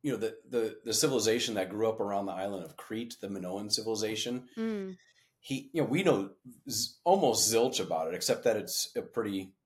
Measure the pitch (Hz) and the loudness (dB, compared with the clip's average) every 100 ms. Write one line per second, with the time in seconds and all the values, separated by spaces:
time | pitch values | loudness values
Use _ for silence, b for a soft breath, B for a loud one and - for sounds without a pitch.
0 | 147 117 110 - - 123 110 - 117 110 | -2 -2 -2 -6 -4 0 0 -4 -2 2
1 | 156 131 104 117 117 104 92 104 110 110 | 2 4 4 2 2 -2 -2 0 0 2
2 | 101 101 98 90 98 98 82 - - 110 | 0 0 -2 -4 -6 -6 -10 -14 -8 -6
3 | 117 - 98 98 90 98 104 107 110 107 | -6 -10 -8 -6 -6 -6 -4 -4 -2 -2
4 | 107 110 120 127 127 - 226 208 190 185 | -2 -2 -4 -6 -8 -6 -4 -4 -8 -12
5 | b b b _ - 135 - 165 123 151 | b b b _ -8 -8 -4 -2 0 2
6 | 185 110 98 - - - - 113 - - | 4 4 0 -8 -20 -18 -8 -4 -4 -4
7 | 170 196 151 110 113 113 123 - 90 82 | 4 6 6 4 4 4 4 2 -2 -2
8 | 80 90 - 120 120 107 104 - - 120 | -2 -2 0 2 2 2 -2 -4 -4 -6
9 | - - 107 98 95 _ | -6 -4 -2 -4 -6 _